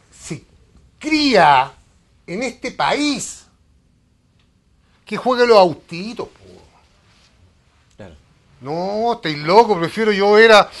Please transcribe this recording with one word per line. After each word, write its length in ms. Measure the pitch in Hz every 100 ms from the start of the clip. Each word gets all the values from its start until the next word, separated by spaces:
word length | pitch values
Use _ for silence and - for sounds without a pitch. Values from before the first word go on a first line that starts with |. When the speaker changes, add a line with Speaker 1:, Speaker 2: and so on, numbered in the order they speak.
| _
Speaker 1:
se 320 | _ - 160 - _ _ _ _ _
cría 720 | 302 311 294 208 151 135 139 - _ _ _ _ -
en 160 | 180
este 280 | 254 - -
país 720 | 185 147 240 294 247 - - _ _ _ _ _ _ _ _ _ _ _ _ _ _ _ _
que 120 | - 208
juega 280 | 240 247 240
los 100 | 220
autitos, 720 | 185 147 _ 170 208 240 -
po. 160 | _ 95 90 _ _ _ _ _ _ _ _ _ _ _ _ _ _
Speaker 2:
Claro. 180 | 98 76 _ _ _ _
Speaker 1:
No, 540 | 127 165 185 208 233
estáis 240 | 233 165 147
loco, 400 | 151 202 226 185
prefiero 340 | 165 208 220
yo 200 | 196 202
ver 200 | 208 226
a, 180 | 214 - -